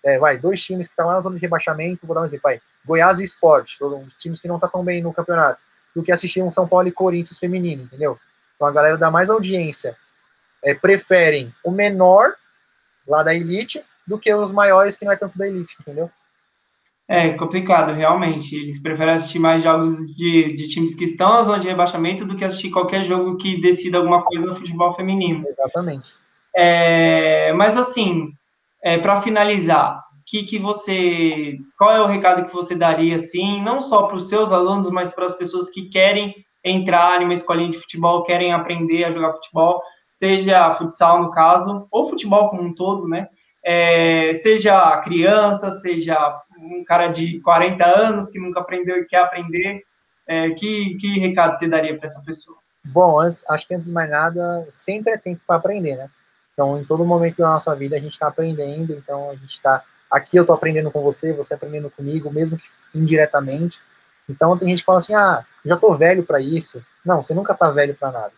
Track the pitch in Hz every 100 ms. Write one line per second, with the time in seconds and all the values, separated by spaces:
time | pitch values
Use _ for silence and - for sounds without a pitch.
0 | 139 135 151 131 156 190 - 185 170 -
1 | 165 185 180 180 170 165 165 156 165 180
2 | 165 165 165 143 147 117 _ _ - 160
3 | 175 180 190 - 165 147 - - 143 139
4 | 135 _ 165 165 175 170 175 185 180 175
5 | 170 165 170 170 147 123 _ _ _ 170
6 | 165 170 180 185 185 165 170 185 185 175
7 | 185 175 170 - 180 185 175 143 127 131
8 | 151 123 _ _ _ _ 143 147 151 156
9 | 165 160 185 220 185 185 160 143 131 -
10 | _ _ _ _ _ _ 143 143 - 196
11 | - 185 165 147 123 _ 175 190 202 196
12 | 185 190 269 - _ _ _ _ _ _
13 | - 151 156 170 165 185 233 294 - _
14 | - 214 214 208 202 202 202 190 202 196
15 | 202 196 196 180 196 190 170 - - 143
16 | 165 _ _ _ _ _ _ _ _ _
17 | - 175 165 - 170 185 185 175 156 151
18 | 156 175 175 147 143 151 143 143 156 156
19 | 160 165 160 175 165 165 160 160 165 160
20 | 160 143 170 165 156 147 151 - 165 -
21 | 170 165 185 233 214 202 185 180 175 175
22 | 170 190 196 185 190 185 185 180 180 190
23 | 180 185 185 180 190 175 180 180 - 180
24 | 170 175 175 170 175 185 175 165 175 180
25 | 190 196 175 160 147 139 131 170 175 135
26 | - _ _ _ _ 185 175 170 170 165
27 | 165 160 160 156 156 170 208 226 247 247
28 | 196 165 151 - _ _ _ _ 175 170
29 | 170 202 208 214 208 202 165 156 139 -
30 | - _ - 214 202 214 196 208 202 190
31 | 180 170 165 156 147 139 - _ 208 220
32 | 208 196 185 180 175 180 175 175 165 160
33 | 165 165 165 180 202 202 208 269 269 214
34 | 202 190 185 208 214 185 180 196 185 185
35 | 180 - 180 180 175 180 180 196 185 190
36 | 190 202 208 - _ _ 185 185 185 175
37 | 175 180 175 175 - 165 170 165 - 165
38 | 170 175 175 175 180 170 170 170 165 165
39 | 170 160 160 - - 160 165 180 - _
40 | _ - 190 190 190 185 165 160 165 -
41 | 170 175 170 165 160 175 190 202 - 220
42 | 294 - 208 202 208 190 175 170 185 202
43 | 170 170 196 _ _ _ 175 175 170 170
44 | 165 165 160 160 220 220 202 196 165 151
45 | 160 170 180 214 208 196 196 190 180 165
46 | 160 156 147 147 - 175 165 180 175 170
47 | 170 170 165 165 - 165 180 185 175 190
48 | 220 208 196 190 180 180 175 180 180 180
49 | 170 180 180 180 170 170 196 202 _ _
50 | _ _ - 165 165 160 208 208 202 175
51 | 202 196 185 180 165 - 170 160 156 156
52 | 151 - - 160 - - _ _ 143 139
53 | 180 151 170 165 - 151 - 180 165 170
54 | 160 147 165 170 175 170 160 - - 208
55 | 220 220 - 170 - 170 185 208 165 131
56 | 139 _ _ _ _ - 139 143 139 160
57 | 170 175 170 165 165 156 160 143 139 143
58 | 147 - 151 151 165 156 143 147 165 147
59 | 139 143 143 135 135 - 139 135 - _
60 | _ 139 - 180 175 160 160 156 156 147
61 | 143 143 160 147 139 147 143 151 147 -
62 | 139 156 147 147 160 165 _ _ _ 156
63 | 160 160 151 147 135 139 170 - _ _
64 | _ _ - 139 165 180 185 180 - 185
65 | 170 208 196 143 - _ 147 175 220 151
66 | 165 190 170 147 170 165 - 123 - _
67 | 170 170 - 170 208 190 165 143 143 143
68 | 139 123 104